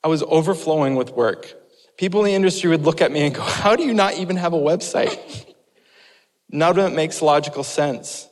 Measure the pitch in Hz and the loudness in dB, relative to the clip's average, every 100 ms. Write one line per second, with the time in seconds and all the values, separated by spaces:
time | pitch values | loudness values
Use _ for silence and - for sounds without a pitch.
0 | 160 160 143 160 165 180 160 156 139 131 | 0 -2 2 2 2 -2 -2 0 0 0
1 | 123 123 113 95 - - _ _ _ - | -4 0 0 -2 -10 -20 _ _ _ -6
2 | 185 202 202 190 185 - 180 165 151 156 | -2 2 2 2 2 2 0 2 2 2
3 | 165 147 147 135 - - 202 233 311 220 | 0 2 -2 -2 -6 0 2 2 2 2
4 | 196 - 180 185 175 170 147 170 - 135 | 2 0 -4 -2 0 0 0 0 -2 -2
5 | 123 - - - - _ _ _ _ _ | -2 -4 -14 -18 -18 _ _ _ _ _
6 | _ _ _ _ _ 147 160 180 190 147 | _ _ _ _ _ 0 2 4 2 0
7 | 156 - 156 147 147 139 135 - 147 123 | -4 0 2 2 0 -8 -6 -2 -2 -4
8 | - - - | -10 -16 -18